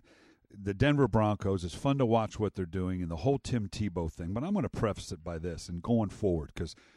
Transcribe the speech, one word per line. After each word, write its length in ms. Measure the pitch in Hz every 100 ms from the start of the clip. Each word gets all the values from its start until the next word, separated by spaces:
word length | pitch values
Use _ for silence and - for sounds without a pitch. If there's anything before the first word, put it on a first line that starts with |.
| - - _ _ _
the 220 | 101 98
Denver 340 | 98 139 147 127
Broncos, 560 | 110 107 104 98 95
it's 100 | 87
fun 240 | - 139 139
to 60 | 123
watch 320 | 113 107 -
what 140 | 104 -
they're 100 | 90
doing 360 | 92 90 92
and 80 | 85
the 60 | 82
whole 220 | 131 139
Tim 280 | - 123 101
Tebow 420 | - 104 87 80
thing, 220 | - 87
but 100 | 104
I'm 100 | 160
gonna 160 | 208 117
preface 420 | - 110 95 -
it 120 | 87
by 140 | 85 85
this 320 | 87 78 -
and 120 | 85
going 280 | 95 117 104
forward, 440 | - 101 85 73 -
'cause 200 | 85 - -